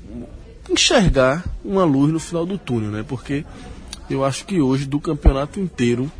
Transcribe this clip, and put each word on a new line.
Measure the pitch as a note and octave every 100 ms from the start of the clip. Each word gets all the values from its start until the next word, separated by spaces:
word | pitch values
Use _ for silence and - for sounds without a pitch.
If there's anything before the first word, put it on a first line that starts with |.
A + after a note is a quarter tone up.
| - A#3 - - - - -
enxergar | F#4 - D#4 F3 C3+ B2+ D3+ F3+ -
uma | - F#3+
luz | F3 C3+ D3
no | D#3+
final | D#3 E3 E3+
do | G3
túnel, | - A#2+ G#2+
né, | G#2 G#2+
porque | C3 - C#3+ D#3 - - - - - -
eu | C#3
acho | C3+ C3 -
que | F#3+
hoje, | C3 C3+ C#3
do | C#3+
campeonato | E3 D3 - C3+ C#3+ -
inteiro, | F#3 - A#2+ A#2+ C#3 -